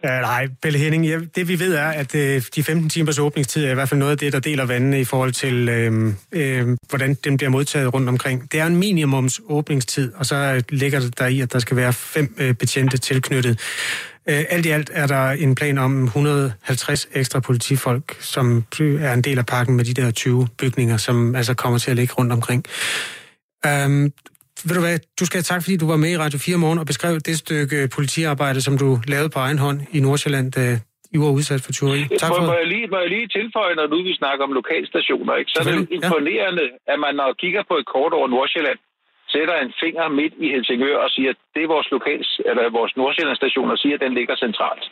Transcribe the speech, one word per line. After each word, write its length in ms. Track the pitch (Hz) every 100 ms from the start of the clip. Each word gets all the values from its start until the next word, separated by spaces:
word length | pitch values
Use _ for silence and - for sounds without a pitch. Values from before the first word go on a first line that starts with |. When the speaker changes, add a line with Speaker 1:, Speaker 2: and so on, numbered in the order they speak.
| 147
Speaker 1:
Ja, 120 | 127
nej, 220 | 120 123 135 131
Pelle 160 | 160 143
Henning, 280 | 151 160 160
ja, 100 | 165 165 -
det 120 | 175
vi 80 | 180
ved 100 | 185
er, 160 | 156 151 151
at, 120 | 135
øh, 280 | 156 139 135 123 -
de 60 |
femten 260 | 147 160 160
timers 300 | 170 160 147
åbningstid 460 | 147 151 135 156 143
er 40 |
i 40 |
hvert 140 | 131 135
fald 100 | 143
noget 120 | 139
af 60 | 147
det, 140 | 147
der 80 | 135
deler 260 | 127 147 127
vandene 340 | 123 135 135
i 40 |
forhold 280 | 127 131 127
til, 220 | 123 131 123 120
øhm, 400 | 117 117 110 110 101 _ 175
øhm, 360 | 135 131 123 123 -
hvordan 260 | 139 131
den 220 | 139 151 135
bliver 140 | 139
modtaget 440 | 131 143 147 131
rundt 140 | 131 127
omkring. 440 | 123 135 127 127
Det 80 | 156
er 60 | 160
en 100 | 175
minimums 640 | 202 180 147 135 131 - -
åbningstid, 640 | 147 151 143 127 - 131 -
og 80 | 139
så 380 | 143 143 131 120
ligger 300 | 139 139 139
det 180 | 123 120
der 80 | 127
i, 140 | 131
at 120 | 123
der 60 | 127
skal 180 | 120 127
være 160 | 123
fem, 340 | 123 - 160 143 -
øh, 140 | 135
betjente 420 | 123 123 139 131 131
tilknyttet. 560 | - 131 - 139 123 117 - - - - - - -
Øh, 120 | 147 156
alt 160 | 175 165
i 40 |
alt 200 | 151 139
er 120 | - 143
der 240 | 139 131
en 240 | 139 143
plan 240 | 131 147 139
om 300 | 131 135 127
hundrede 440 | 143 147 143 135 107
halvtreds 460 | - 131 - 143 -
ekstra 260 | 139 131 139
politifolk, 760 | - 123 - 135 135 123 - -
som 440 | - - 127 117 110 -
er 320 | 156 143 147
en 100 | 123
del 160 | 131 135
af 80 | 120
pakken 300 | 127 123 123
med 80 |
de 100 | 120 127
der 80 | 123
tyve 380 | 113 127 123 123 -
bygninger, 380 | 135 123 120 113
som 380 | - 120 117
altså 200 | 123 117
kommer 240 | 120 127 120
til 120 | 127
at 60 | 123
ligge 180 | 123 -
rundt 140 | 123
omkring. 320 | 117 113 123 - - - - - - - _ _ _ 151
Øhm, 340 | 143 139 143 143 - - _ _ - 165
ved 80 | 180
du 40 | 170
hvad, 120 | 170 - -
du 40 | 175
skal 100 | 190
have 80 | 160
tak, 80 | 180
fordi 120 | 165 190
du 40 | 156
var 60 | 160
med 60 | 156 175
i 20 |
Radio 140 | 151 139 175
fire 120 | 175
Morgen 140 | 160 165
og 40 | 147
beskrev 220 | 143 170 165 156
det 80 | 160
stykke 340 | - 156 139 147 135 -
politiarbejde, 640 | 139 - 165 139 143 131 135
som 80 | 135
du 60 | 139 127 117
lavede 180 | 143 156
på 40 | 143 131
egen 120 | 151
hånd 140 | 143 139 143 156
i 20 | 135
Nordsjælland, 400 | 143 147 139 131 131
da 60 | 123 120 - _ _
I 20 | 156
var 60 | 147 139
udsat 220 | 147 139 -
for 60 | 139
tyveri. 240 | 139 139 147 139
Tak 80 | 165
Speaker 2:
Må, 60 | 175
Speaker 1:
for 80 | 170
Speaker 2:
må 40 | 170
jeg 60 | 165
lige, 120 | 208 226
må 40 | 190
jeg 60 | 175 202
lige 120 | 226 202
tilføje, 360 | 226 220 196 165
når 60 | 151
nu 40 | 160 185
vi 40 | 175
snakker 220 | 143 139 139
om 40 | 131
lokalstationer, 760 | - 160 - - - 123 - 131
ikke? 100 | -
Så 20 | 156
er 40 |
det 60 | -
jo 60 | 175
Speaker 1:
Selvfølgelig, 240 | 175 175
ja. 40 | 165
Speaker 2:
imponerende, 560 | 165 147 214 196 175 135 123 -
at 60 | 143
man, 80 | 147 143
når 60 | 135
man 60 | 123
kigger 180 | 180 190 196
på 40 | 165
et 60 | 120
kort 180 | 135 156 165
over 100 | 135 127
Nordsjælland, 420 | 135 170 147 123 _ _ _ _ - 143
sætter 200 | 160 170
en 80 | 127 -
finger 220 | 165 160 160 143
midt 140 | 156 -
i 20 | 156
Helsingør 420 | 135 117 123 139 151 131
og 40 | -
siger, 140 | 131
at 60 | 117 _
det 80 | 151
er 60 | 160 156
vores 120 | -
lokals-, 420 | 127 143 - - - -
eller 120 | 120 117 117
vores 120 | 110 -
Nordsjællandsstationer, 760 | 139 143 156 - 139 135 120 113
siger, 120 | 143 147
at 80 | 131
den 60 | 123
ligger 180 | 120 - 120
centralt. 380 | 104 - - -